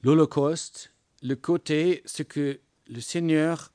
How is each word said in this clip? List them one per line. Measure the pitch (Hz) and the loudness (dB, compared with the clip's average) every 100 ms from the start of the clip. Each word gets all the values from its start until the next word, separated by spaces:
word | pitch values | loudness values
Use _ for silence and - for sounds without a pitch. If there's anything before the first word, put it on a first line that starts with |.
l'Holocauste, | 127 156 156 - 143 160 - - - _ _ _ | 4 4 4 2 -2 -2 -10 -16 -20 _ _ _
le | 127 131 | -8 -6
côté, | - 175 - 151 170 180 - | 0 -2 0 0 2 0 -4
ce | - | -10
que | 151 - 143 135 _ _ _ | -8 -4 -4 -4 _ _ _
le | 120 | -14
Seigneur | 120 175 165 156 156 165 - | -8 -4 2 2 2 -2 -8